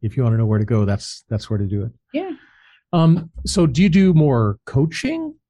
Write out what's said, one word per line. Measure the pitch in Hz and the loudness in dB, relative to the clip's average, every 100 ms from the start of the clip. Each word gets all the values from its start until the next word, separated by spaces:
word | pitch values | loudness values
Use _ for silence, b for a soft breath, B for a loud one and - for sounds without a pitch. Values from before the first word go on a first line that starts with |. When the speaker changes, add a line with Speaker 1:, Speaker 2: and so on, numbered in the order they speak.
Speaker 1:
if | 110 - | -6 -2
you | |
wanna | 117 113 | 0 0
know | 110 | 2
where | 107 | 0
to | |
go, | 104 110 101 | 0 0 0
that's, | 101 - - - | -2 -6 -16 -8
that's | 110 - | -8 -4
where | 107 | -4
to | 98 | -4
do | 101 | -4
it. | 113 - _ | -6 -12 _
Speaker 2:
Yeah. | 294 370 - B B B B - | -8 -6 -12 B B B B -4
Speaker 1:
Um, | 170 160 175 - - - | 2 4 2 -2 -12 -4
so | 196 160 | 0 0
do | 127 | 2
you | 196 | 4
do | 185 190 | 4 4
more | 160 151 120 107 101 | 4 4 2 0 -4
coaching | - 135 160 - 262 330 311 311 | -4 -2 -2 -2 -6 -6 -8 -12